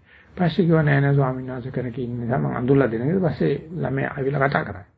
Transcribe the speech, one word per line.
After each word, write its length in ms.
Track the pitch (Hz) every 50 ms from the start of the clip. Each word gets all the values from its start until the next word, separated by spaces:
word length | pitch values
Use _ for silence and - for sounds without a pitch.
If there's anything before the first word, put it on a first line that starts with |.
| _ _ - - - - -
පස්සේ 320 | - 180 165 160 - 175
කිව්වා 180 | 165 165 160 151
"නෑ 180 | 147 143 139
නෑ 120 | 139 139 143
ස්වාමීන් 340 | 139 139 131 131 131 127 127
වහන්සේ 240 | 127 131 120 131
කරක 260 | - 131 120 127 113 135
ඉන්න 180 | 123 117 120 120
නිසා 220 | 120 117 127 151
මම 160 | 147 139 123
අඳුල්ලා 340 | 120 123 123 139 139 135 113
දෙනවා." 200 | 113 113 123 143
ඊට 140 | 180 196 185
පස්සේ 300 | 156 - - 175 156 143 143 - - 180 156
ළමයා 340 | 139 127 131 139 131 127
ආවිල්ලා 300 | - 139 135 135 143 143 135
කතා 200 | 139 143 165 160
කරා. 220 | - 101 92 - _ _